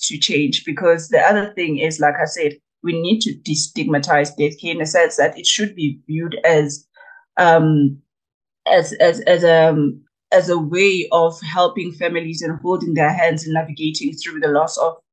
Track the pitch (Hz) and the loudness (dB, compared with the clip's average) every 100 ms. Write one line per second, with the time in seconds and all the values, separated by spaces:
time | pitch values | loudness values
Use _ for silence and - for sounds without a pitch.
0 | - 156 - 151 147 - - 147 180 170 | -8 -4 -2 0 -2 -2 -6 -2 2 2
1 | 160 160 180 208 202 190 170 147 160 156 | 2 4 4 2 -2 -6 -4 -2 -4 0
2 | 147 147 156 - 147 147 _ _ 170 165 | 0 0 -4 -2 -4 -4 _ _ -6 -2
3 | 175 220 - 143 - 156 - - 156 143 | 0 0 -2 -6 -6 -4 -4 -6 -2 -2
4 | 147 151 147 - 147 151 170 165 156 180 | 0 0 0 -2 -4 -4 -8 -6 -2 2
5 | 165 151 147 - - - 208 185 151 120 | 2 2 -2 -2 -4 -2 -2 -4 -6 -6
6 | - 156 165 151 160 156 147 - _ _ | -8 -8 -6 -2 2 2 2 -4 _ _
7 | - - _ - 180 165 156 151 139 139 | -20 -20 _ 0 4 6 6 4 2 0
8 | _ _ _ _ _ _ - 180 156 - | _ _ _ _ _ _ 0 2 2 2
9 | 170 165 - 175 170 165 160 156 143 - | 2 2 2 2 4 6 4 2 -2 -4
10 | _ _ - 190 180 175 151 180 196 185 | _ _ 0 2 2 0 -2 2 2 2
11 | 170 165 165 165 165 175 180 185 175 - | 0 2 2 -2 -6 0 0 0 -8 -6
12 | 170 170 165 160 160 160 175 185 170 160 | -4 -4 -8 -8 -8 -6 -4 -4 -2 0
13 | 151 175 170 156 160 160 156 147 156 156 | 0 2 0 0 -4 -4 -4 -6 -6 -4
14 | 143 151 170 156 156 147 156 - 165 165 | -6 -8 -12 -4 0 2 0 -2 -4 -4
15 | _ | _